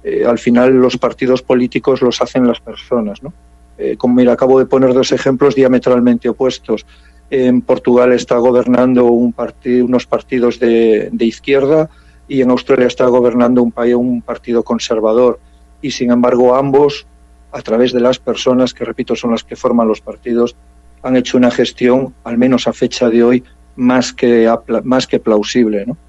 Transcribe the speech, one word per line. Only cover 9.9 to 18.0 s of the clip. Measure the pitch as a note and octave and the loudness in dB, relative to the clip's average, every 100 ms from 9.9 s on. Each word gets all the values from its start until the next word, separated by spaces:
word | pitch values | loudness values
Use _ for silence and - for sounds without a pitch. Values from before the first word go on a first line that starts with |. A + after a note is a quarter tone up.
| B2+ - | -2 -2
partidos | A2+ - B2+ A#2+ - | -6 -4 -2 -2 0
de, | A#2+ A#2 A2+ G#2+ G2+ | 0 2 2 2 -2
de | A2+ A#2 | -4 -4
izquierda | - - C#3 C3+ D#3 D#3 _ _ _ - | -4 -2 0 2 0 0 _ _ _ -6
y | C3+ | -2
en | B2 | 0
Australia | B2 - C3 B2 | 0 0 0 0
está | - B2+ | 0 2
gobernando | B2 A#2+ A#2+ A#2+ B2 | 2 2 2 2 2
un | A#2 | 0
pa-, | A#2 A#2+ A#2+ | -2 -2 0
un | B2 A#2+ | -2 -4
partido | A#2+ A#2 - A#2 | -6 -12 -4 -4
conservador. | - A#2 - A2 A2 A2+ B2 - _ _ _ _ | -2 -6 -4 -2 0 2 2 0 _ _ _ _
Y, | C3 | -10
sin | - B2 | -4 0
embargo, | A#2+ B2 B2 B2 C3 | 2 2 2 2 2
ambos, | C#3 C3+ C#3+ C#3+ - _ _ _ _ | 2 2 2 -2 -16 _ _ _ _
a | - | -14
través | A#2 A2 B2 | -4 0 0
de | |
las | B2 | 2